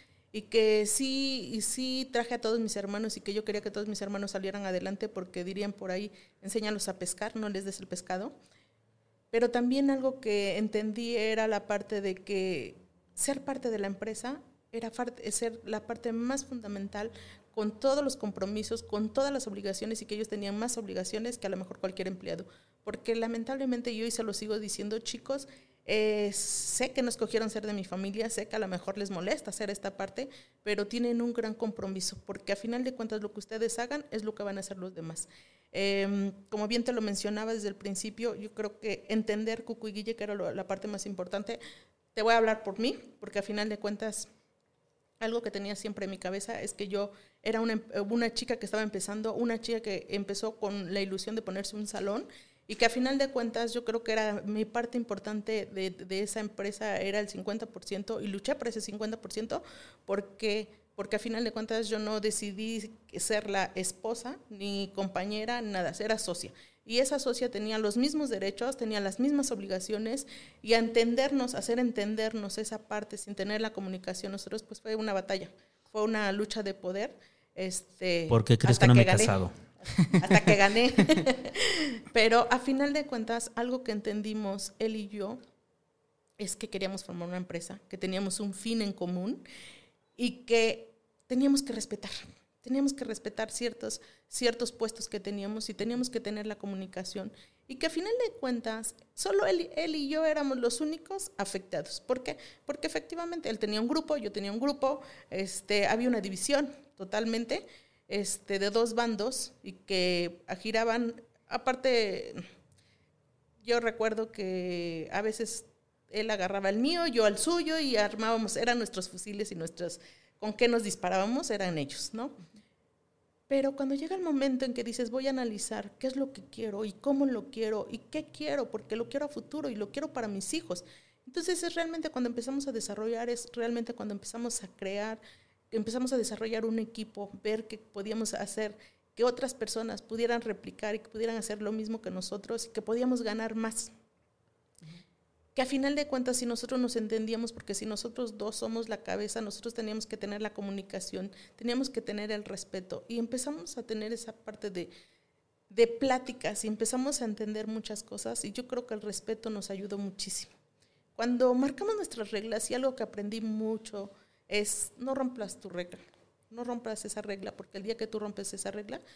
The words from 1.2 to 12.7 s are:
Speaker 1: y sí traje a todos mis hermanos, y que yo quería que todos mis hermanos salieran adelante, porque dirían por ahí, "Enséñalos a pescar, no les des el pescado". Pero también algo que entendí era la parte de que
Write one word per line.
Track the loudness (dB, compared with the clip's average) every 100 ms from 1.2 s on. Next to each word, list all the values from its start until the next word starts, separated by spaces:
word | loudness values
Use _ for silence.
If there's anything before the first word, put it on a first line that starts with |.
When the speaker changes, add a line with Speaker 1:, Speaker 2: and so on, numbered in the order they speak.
| 0 -2 -4
Speaker 1:
y | -2
sí | -2 -2 -2 -2 0
traje | 0 0
a | 0
todos | 0 2
mis | 0 -2
hermanos, | -4 -2 -2 -4
y |
que | -4
yo | -4
quería | -2 -4
que | -4
todos | -4 -4
mis | -4
hermanos | -4 -4 -4
salieran | -4 -4 -4
adelante, | -2 -2 -2 -4 -4
porque | -6 -8 -6
dirían | -6 -2 -4
por | -4 -4
ahí, | -4 -4 -10 -20 _
"Enséñalos | -4 -2 -2 -2 -2
a | -4
pescar, | -4 -4 -4 -4
no | -4
les | -4 -6
des | -8
el | -8
pescado". | -10 -4 -4 -4 -10 -20 _ _ _ _ _ _ _ _
Pero | 4 4
también | 4 4 6 6
algo | 6 4 0
que | 2 4 4 2
entendí | 2 2 0 -2 0 2
era | 2 4 4
la | 2 0
parte | -2 0 -2
de | 0
que | -2 -2 0 0 -2 -4